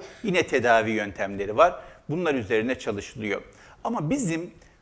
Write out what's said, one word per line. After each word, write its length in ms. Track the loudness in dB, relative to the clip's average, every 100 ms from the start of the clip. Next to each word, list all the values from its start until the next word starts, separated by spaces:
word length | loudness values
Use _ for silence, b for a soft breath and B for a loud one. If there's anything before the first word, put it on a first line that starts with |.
| B B
yine 240 | -2 0 2
tedavi 440 | 2 6 6 4
yöntemleri 680 | 0 -2 -4 -6 -4 -2 4
var. 220 | 4 4 B B -8
Bunlar 240 | -4 0
üzerine 460 | -2 0 0 0 -4
çalışılıyor. 600 | -6 -6 -8 -8 -4 -4 -8 B B B
Ama 260 | -6 -4 -2
bizim 440 | -2 0 -4 -6 -16 b b